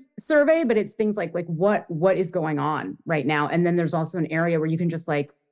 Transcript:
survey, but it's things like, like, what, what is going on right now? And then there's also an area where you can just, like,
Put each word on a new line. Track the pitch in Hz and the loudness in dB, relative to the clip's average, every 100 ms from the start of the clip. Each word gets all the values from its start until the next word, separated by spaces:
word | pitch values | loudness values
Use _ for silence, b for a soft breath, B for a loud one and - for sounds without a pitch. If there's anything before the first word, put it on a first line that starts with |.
| - - | -12 -12
survey, | - 302 285 320 | 0 4 4 4
but | 277 214 | 4 0
it's | 202 | 0
things | - 214 208 | -2 -2 -2
like, | 170 | -4
like, | 170 170 | -4 -4
what, | 160 196 208 - | 0 2 0 -2
what | 165 185 185 | 0 2 2
is | 175 | 0
going | 180 156 147 | -2 -2 -2
on | 147 147 - - | -2 -2 -6 -10
right | - 135 135 | -4 -2 0
now? | 151 147 | 0 0
And | 170 175 | 2 2
then | 175 | 2
there's | 165 | 0
also | 160 156 180 | 0 -2 -4
an | 151 | -2
area | 160 170 165 | 0 0 0
where | 156 | 0
you | 160 | 0
can | 175 | -2
just, | 165 170 | -4 -4
like, | 147 143 _ _ | -4 -4 _ _